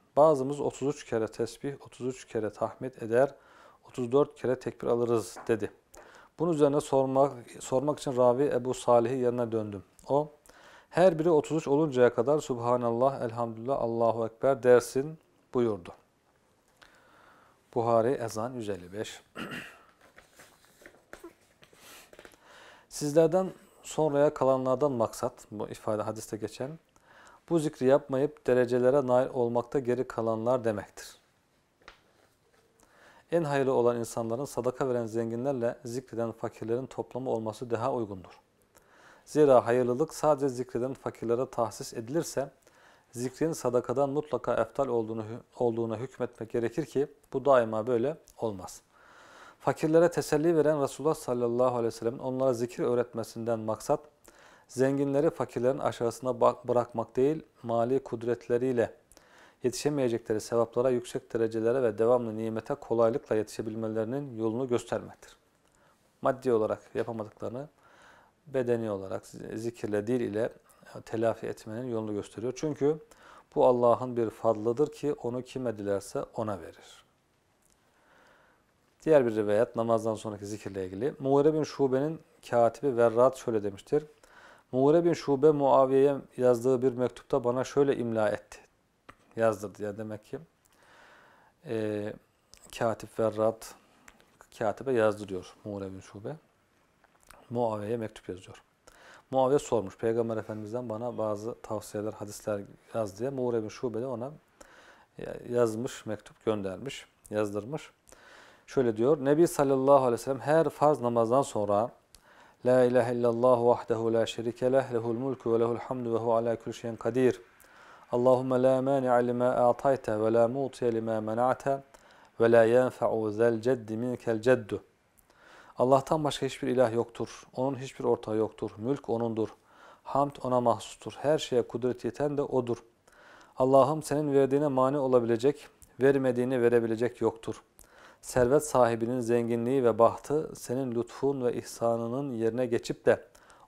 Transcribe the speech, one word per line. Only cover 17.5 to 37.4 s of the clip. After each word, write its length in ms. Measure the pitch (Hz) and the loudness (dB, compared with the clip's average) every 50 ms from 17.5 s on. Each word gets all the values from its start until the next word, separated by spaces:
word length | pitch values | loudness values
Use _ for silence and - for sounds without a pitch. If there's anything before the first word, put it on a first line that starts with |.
| _ _ _ _ - | _ _ _ _ -4
Buhari, 380 | 123 113 117 117 113 110 120 | -2 0 2 2 4 4 2
Ezan 420 | 139 - 120 110 - 110 107 127 135 | 0 -2 -4 -6 -6 -8 -8 -8 -8
yüz 160 | 123 110 104 | -8 -8 -8
elli 240 | 101 90 90 87 92 | -8 -8 -10 -14 -12
beş. 280 | 104 110 - - - - _ _ | -10 -10 -12 -12 -18 -20 _ _
<clears throat> 40 | - - - - - - - - - - _ _ _ _ _ _ - _ _ _ - - - _ _ _ _ _ _ - - - _ _ _ - - - 330 - _ _ _ _ _ - _ _ _ - - - - - _ - - - - - _ _ - - - - - - - _ _ | -14 -14 -12 -12 -14 -14 -16 -20 -20 -20 _ _ _ _ _ _ -20 _ _ _ -20 -20 -20 _ _ _ _ _ _ -20 -20 -20 _ _ _ -20 -20 -20 -20 -20 _ _ _ _ _ -20 _ _ _ -20 -20 -20 -20 -20 _ -20 -20 -20 -20 -20 _ _ -20 -20 -20 -20 -20 -20 -20 _ _
Sizlerden 640 | - - 151 147 143 160 165 160 160 185 190 180 - - - _ _ _ - | -10 -6 -6 2 4 4 4 6 4 2 0 -2 -6 -12 -20 _ _ _ -20
sonraya 500 | - - - 156 156 143 143 143 151 147 | -8 -4 -2 0 2 4 4 4 2 2
kalanlardan 580 | - 131 131 135 131 131 131 131 123 143 147 | 2 2 2 2 2 2 0 0 2 2 0
maksat, 420 | 135 120 110 104 - - - 127 - - - _ | 2 0 -2 -2 -2 -4 -6 -6 -6 -10 -16 _
bu 180 | 107 104 107 - | -12 -10 -10 -10
ifade 320 | 113 - - - 107 107 | -12 -10 -6 -4 -4 -4
hadiste 360 | 104 107 107 110 104 - - 101 | -4 -6 -8 -8 -10 -10 -8 -8
geçen, 420 | 107 104 - - 123 139 160 160 _ _ _ _ _ _ _ - - - - _ _ - | -8 -10 -8 -10 -10 -10 -10 -14 _ _ _ _ _ _ _ -20 -20 -20 -20 _ _ -2
bu 100 | 170 170 | -2 0
zikri 260 | 147 156 156 - 127 | 0 -2 -4 0 4
yapmayıp 640 | 127 135 147 - - 135 131 139 147 - - _ - | 4 4 4 4 0 -2 -2 -2 -2 -4 -4 _ 2
derecelere 600 | 123 127 123 113 127 127 123 127 131 147 131 127 | 4 4 4 2 2 2 4 4 4 4 2 4
nail 220 | 123 123 131 - | 2 2 2 2
olmakta 500 | - 135 120 117 117 120 117 - - 147 | -2 -2 -2 0 -2 -2 -4 -2 -4 -4
geri 280 | 131 117 123 120 127 - | -2 0 -2 -2 -4 -4
kalanlar 560 | - - 113 113 110 110 110 120 127 127 110 | -6 -4 -2 -2 -2 -2 0 0 0 0 0
demektir. 540 | 113 104 104 95 - _ - - - - - _ _ _ _ _ _ _ _ _ _ _ _ _ - - _ _ _ _ _ _ _ _ _ _ _ _ _ _ _ _ _ _ _ _ _ _ - _ - _ _ | -2 -4 -4 -8 -12 _ -20 -20 -20 -20 -20 _ _ _ _ _ _ _ _ _ _ _ _ _ -20 -20 _ _ _ _ _ _ _ _ _ _ _ _ _ _ _ _ _ _ _ _ _ _ -20 _ -20 _ _
En 120 | 160 170 170 | -2 -2 0
hayırlı 300 | 143 143 139 135 127 131 | 0 0 2 2 2 2
olan 240 | 123 120 120 120 117 | 4 4 2 2 0
insanların 480 | 117 113 - 120 117 113 113 120 143 | -4 -6 -6 -6 -4 -4 -4 -6 -6
sadaka 440 | 131 - - 120 127 127 - 143 131 | -6 -6 -4 -4 -4 -2 -2 -2 -2
veren 160 | 123 120 117 | -2 -2 -4
zenginlerle 720 | 110 107 117 117 113 113 117 123 139 143 123 117 120 - - - | -4 -4 -4 -4 -4 -4 -4 -4 -4 -2 -2 -2 -4 -4 -6 -10
zikreden 460 | 120 117 131 127 - - 110 117 113 | -10 -10 -10 -10 -8 -6 -6 -6 -6
fakirlerin 540 | 110 - - 120 - - 113 107 117 123 131 | -6 -8 -10 -12 -10 -10 -6 -4 -4 -4 -4
toplamı 440 | 123 - - 113 - - 123 131 127 | -8 -10 -10 -10 -8 -10 -8 -6 -4
olması 400 | 120 113 | -4 -4